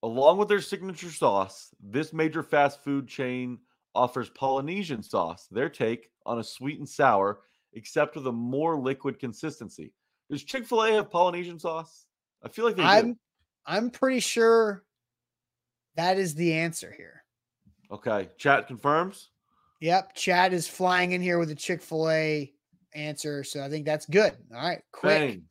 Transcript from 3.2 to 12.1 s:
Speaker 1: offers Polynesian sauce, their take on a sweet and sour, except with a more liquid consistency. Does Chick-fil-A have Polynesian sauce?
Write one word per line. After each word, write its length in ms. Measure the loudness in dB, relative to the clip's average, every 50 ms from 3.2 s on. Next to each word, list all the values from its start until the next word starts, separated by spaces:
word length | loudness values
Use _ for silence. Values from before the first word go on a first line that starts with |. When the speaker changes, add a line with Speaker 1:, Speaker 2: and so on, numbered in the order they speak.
| -6 -6 -6 -6 -8 -8 -10 -14 _ _ _ _ _ _ _
Speaker 1:
offers 360 | 0 0 0 0 -6 -8 -8
Polynesian 720 | _ -4 -2 0 0 0 -2 -4 -6 -8 -6 -8 -8 -10 -10
sauce, 440 | -4 -2 -2 -2 -2 -4 -12 -18 _
their 180 | -6 -4 -4 -4
take 420 | -4 -2 -2 -2 -2 -4 -10 _ _ _ _
on 140 | -8 -8 -6
a 60 | -8
sweet 340 | -10 -12 -10 -10 -10 -8 -10
and 100 | -14 -16
sour, 520 | -2 4 4 6 6 4 2 0 -2 -6 _ _ _ _ _ _ _
except 420 | -20 -18 -6 -2 -2 -2 0 -2
with 120 | -8 -6 -6
a 40 | -4
more 460 | -4 -4 -4 -2 -2 0 0 -2 -2
liquid 400 | -2 -4 -4 -4 -6 -8 -8 -6
consistency. 760 | -10 -12 -10 -8 -10 -10 -10 -10 -16 -18 -16 -18 -18 -20 _ _ _ _ _ _ _ _
Does 120 | -12 -12 -10
Chick-fil-A 480 | -8 -8 -8 -6 0 0 2 4 4 4
have 180 | 2 0 0
Polynesian 480 | 0 0 2 2 0 -4 -8 -10 -12 -8
sauce? 480 | -8 -8 -8 -8 -10 -12 _ -20 _ _